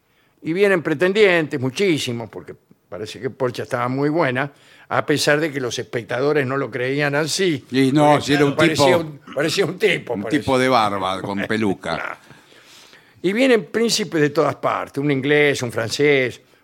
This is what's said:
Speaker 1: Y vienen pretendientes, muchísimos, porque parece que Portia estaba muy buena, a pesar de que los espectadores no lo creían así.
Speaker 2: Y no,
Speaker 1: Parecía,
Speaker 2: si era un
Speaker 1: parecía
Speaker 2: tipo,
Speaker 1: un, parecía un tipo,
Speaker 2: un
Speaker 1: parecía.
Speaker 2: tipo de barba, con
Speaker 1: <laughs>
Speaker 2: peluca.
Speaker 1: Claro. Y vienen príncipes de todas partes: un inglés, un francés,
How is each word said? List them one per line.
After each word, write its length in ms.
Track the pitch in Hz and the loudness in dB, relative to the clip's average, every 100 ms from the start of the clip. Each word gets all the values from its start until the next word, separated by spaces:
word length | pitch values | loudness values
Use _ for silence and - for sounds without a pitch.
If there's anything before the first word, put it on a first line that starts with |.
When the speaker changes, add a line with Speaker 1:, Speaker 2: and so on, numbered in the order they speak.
| _ _ _ _ | _ _ _ _
Speaker 1:
Y 100 | - | -6
vienen 300 | 170 202 185 | 2 4 4
pretendientes, 760 | 156 147 185 190 202 175 151 147 | 0 0 2 4 4 4 0 -2
muchísimos, 680 | 127 - 202 151 - 117 113 | -4 0 0 0 -2 -8 -10
porque 260 | 92 80 - _ _ _ | -14 -18 -20 _ _ _
parece 320 | 87 107 98 | -12 -12 -8
que 100 | 123 | -10
Portia 320 | - 127 117 | -4 -4 -4
estaba 240 | 113 123 120 | -6 -4 -2
muy 200 | 131 147 | -2 0
buena, 420 | 156 143 123 139 - _ - - | 0 0 -2 -6 -10 _ -20 -4
a 180 | 120 127 | -2 0
pesar 340 | 143 - 147 | 0 2 2
de 100 | 160 | 0
que 80 | 139 | -4
los 180 | 123 - | -6 -6
espectadores 680 | 113 127 107 123 143 151 127 | -8 -8 -6 -2 0 0 -2
no 100 | 139 | -4
lo 140 | 131 | -4
creían 440 | 120 127 139 147 | -6 -4 -2 -2
así. 500 | 143 156 - 190 143 - | -2 -2 -2 -2 -2 -2
Speaker 2:
Y 220 | 131 131 | 2 4
no, 140 | 143 147 | 4 4
Speaker 1:
Parecía, 160 | 147 123 | 4 2
Speaker 2:
si 60 | |
era 100 | 143 | 2
un 120 | 143 131 | 2 4
Speaker 1:
parecía 300 | 156 151 139 | 2 4 4
Speaker 2:
tipo, 120 | 131 | 4
Speaker 1:
un, 220 | 160 143 - | 0 -10 -10
parecía 300 | 131 156 160 165 | -4 -2 0 -2
un 120 | 180 | 0
tipo, 360 | 214 151 113 | 0 0 -4
Speaker 2:
un 80 | 113 | -8
Speaker 1:
parecía. 180 | 110 147 | -2 -2
Speaker 2:
tipo 180 | - 131 | 0 2
de 100 | 127 | 4
barba, 540 | 127 104 98 92 95 | 4 2 0 -4 -4
con 160 | 95 101 | -6 -6
Speaker 1:
<laughs> 40 | 107 | -4
Speaker 2:
peluca. 480 | 110 107 90 87 80 | -2 -2 -2 -4 -6
Speaker 1:
Claro. 200 | - - - - _ - - - - - _ _ | -8 -12 -20 -20 _ -20 -20 -20 -20 -20 _ _
Y 100 | 170 | -2
vienen 340 | 208 269 233 156 | 2 4 2 0
príncipes 540 | 220 233 - 190 165 | -2 0 0 -2 0
de 100 | 147 | 2
todas 260 | 147 143 127 | 2 -2 -2
partes: 420 | 131 104 - - | -2 -2 -4 -4
un 80 | 143 | -2
inglés, 500 | 135 131 147 147 131 | 0 2 2 2 2
un 80 | 123 | -4
francés, 720 | 117 113 - 147 139 127 - _ _ | -4 -4 0 2 4 0 -6 _ _